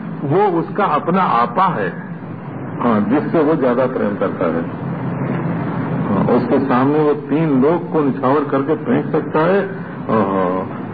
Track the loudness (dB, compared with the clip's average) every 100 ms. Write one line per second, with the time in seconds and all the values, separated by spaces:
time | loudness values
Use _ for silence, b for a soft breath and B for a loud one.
0 | -8 -6 0 2 4 2 -2 0 0 2
1 | 2 2 4 2 2 2 2 2 -4 -6
2 | -10 -12 -10 -12 -10 -10 -10 -2 0 2
3 | 2 0 2 2 2 2 2 2 0 0
4 | -2 0 -2 0 -2 0 -4 -6 -6 -4
5 | -4 -4 -2 -2 -2 -4 -4 -4 -2 -2
6 | 0 0 2 2 2 0 2 2 2 4
7 | 2 0 0 0 2 4 4 2 0 0
8 | 0 0 2 2 2 0 0 -2 0 0
9 | 0 -2 0 0 2 2 0 -6 -10 -10
10 | -2 0 2 0 0 -2 -4 -8 -10